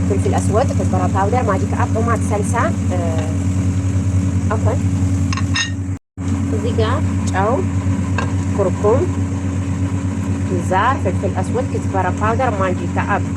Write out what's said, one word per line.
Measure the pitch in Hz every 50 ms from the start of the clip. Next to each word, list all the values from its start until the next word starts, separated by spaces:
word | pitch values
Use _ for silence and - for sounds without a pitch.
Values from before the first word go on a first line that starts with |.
| 95
ፍልፍል | 92 101 92 - 101 -
አስወጥ፣ | - - - - 220 277 -
ከዝበራ | 294 - 277 - - - - 269
ፓውደር፣ | - - 196 - - 254 247
ማጂ | 214 - 269 -
ከአብ፣ | 220 - - 240 233
ቶማት፣ | - 226 226 233 226 220 226
ሰልሳ፣ | - 208 208 208 - - 233 262 330 - - - -
እ፣ | - - - - - - - - - - - - - - - - - - - - - - - - - - - - - - - -
አፈን፣ | 107 - - - - - - - - - 95 92 95 92 92 92 92 92 92 92 95 92 - 95 95 95 92 92 95 92 _ _ _ - 92 92 92 90 92 -
እዚህ | - - - 508 -
ጋር | 226 220 220 226 - - - - - -
ጨው፣ | - - 185 196 214 254 - 370 - - - - - - - - - - - - - - - - -
ኩርኩም፣ | - - 196 180 185 - 196 208 233 285 359 - - - - - - - - - - - - - - - - - - - - - - - - - - - - - - - -
ዛር፣ | - 180 190 214 247 277 -
ፍልፍል | - 190 175 - - 185 175
አስወጥ፣ | 180 185 - 220 247 - -
ከዝበራ | - 214 - - - 190 180 180 180
ፓውደር፣ | - 208 220 233 240 262 247 214
ማጂ | 185 190 185 185 - 175 180
ከአብ | - 190 180 190 202 185 - - 95